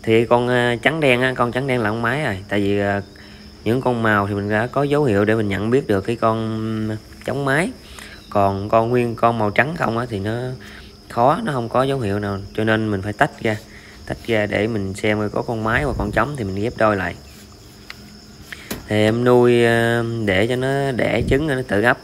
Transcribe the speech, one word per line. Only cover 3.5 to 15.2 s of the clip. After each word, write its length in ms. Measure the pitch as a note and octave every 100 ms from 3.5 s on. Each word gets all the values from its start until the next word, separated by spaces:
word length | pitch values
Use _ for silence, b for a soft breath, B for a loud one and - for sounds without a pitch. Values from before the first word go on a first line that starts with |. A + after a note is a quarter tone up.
| -
những 160 | G#2+ B2
con 220 | B2+ A#2+
màu 240 | A2+ G#2 G2+
thì 80 |
mình 160 | G2+ G2+
đã 160 | G#2+ B2
có 160 | C3+
dấu 220 | C#3+ C#3+
hiệu 200 | D3 G2+
để 100 | G#2
mình 140 | A2+ G#2
nhận 220 | F#2+ G#2+
biết 160 | C3 -
được 140 | G2
cái 160 | F#2+ A#2
con 800 | A2+ A2+ A2 A2 A2 A2 G#2+ G#2+ - -
trống 200 | - C3
mái. 260 | C#3 C#3 G#3+ - B B B B B
Còn 380 | G#2 G2 G2 G#2
con 200 | A2+ A#2
nguyên, 260 | B2 A#2+
con 240 | A2 A#2 A#2
màu 120 | G#2+
trắng 260 | G2+ B2 E3+
không 220 | A#2+ A2+
á 80 | B2
thì 80 | G#2
nó 140 | G2+ A2+ B2+ B2+ B B B B -
khó, 320 | - B2 E3+
nó 80 | A3
không 160 | C3+ A#2
có 140 | A#2+
dấu 180 | C3+ C#3
hiệu 180 | G#2+ G2+
nào, 200 | G#2 F#2+ G2
cho 100 | -
nên 260 | A2 A2 G#2+
mình 120 | G2+
phải 100 | G2+
tách 280 | G#2 C#3+ -
ra, 160 | A2+ G#2 B B B B -
tách 120 | - -
ra 200 | A2 G#2
để 200 | G2+ A2
mình 280 | A2 F#2+
xem 240 | G2 G#2+
coi 120 | G#2